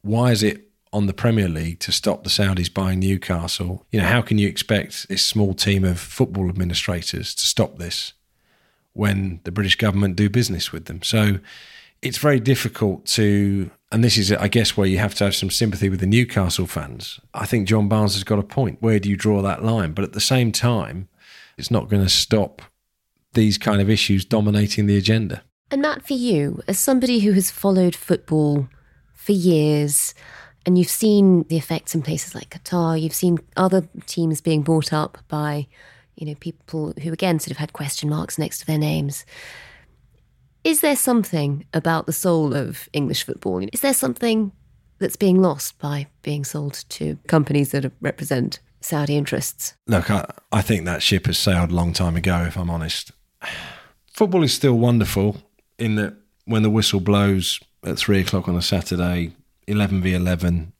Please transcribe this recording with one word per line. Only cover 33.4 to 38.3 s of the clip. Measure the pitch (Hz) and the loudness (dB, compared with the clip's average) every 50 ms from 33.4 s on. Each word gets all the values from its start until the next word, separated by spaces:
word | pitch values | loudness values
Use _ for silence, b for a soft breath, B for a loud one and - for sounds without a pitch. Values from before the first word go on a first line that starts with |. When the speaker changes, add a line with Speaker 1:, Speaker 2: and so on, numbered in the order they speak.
| - _ _ | -2 _ _
Speaker 2:
other | - 185 185 190 185 180 - _ - - | 0 2 4 4 2 0 -2 _ -18 -14
teams | - - 180 165 160 156 - | -8 -4 -2 0 0 -2 -2
being | _ 165 160 151 | _ 0 0 2
bought | 143 156 165 160 147 - 160 | 2 2 2 2 2 0 -2
up | 151 156 - - - - | -2 -2 -4 -8 -18 -14
by, | _ - 151 151 151 147 147 143 b b b b b b b b b _ | _ -6 -4 -4 -4 -4 -6 -8 b b b b b b b b b _
you | - 160 | -12 -10
know, | 151 147 | -10 -10
people | - - 165 165 _ _ - - 160 151 156 - - | -10 -12 -12 -12 _ _ -10 -8 -6 -6 -6 -8 -8
who, | 139 170 | -6 -6
again, | 165 - 190 185 165 151 | -4 -2 0 0 0 0
sort | - - | -2 -6
of | 143 | -6
had | - 151 - - | -8 -8 -8 -6
question | - 147 139 - - - 147 | -8 -6 -6 -6 -4 -4 -2
marks | 151 156 160 - | -2 -2 -4 -6